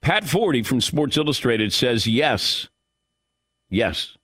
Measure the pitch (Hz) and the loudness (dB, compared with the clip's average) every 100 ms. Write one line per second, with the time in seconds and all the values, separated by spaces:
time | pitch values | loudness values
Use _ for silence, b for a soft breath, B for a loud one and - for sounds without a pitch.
0 | - 196 202 160 220 135 107 131 - 156 | 2 0 0 0 2 0 0 0 0 0
1 | 147 147 151 135 123 113 107 - 127 117 | 0 0 0 0 0 2 0 0 0 0
2 | 107 113 147 107 - - - _ _ _ | 0 2 2 0 -2 -4 -8 _ _ _
3 | _ _ _ _ _ _ _ 92 110 - | _ _ _ _ _ _ _ -2 -2 -2
4 | - - | -10 -14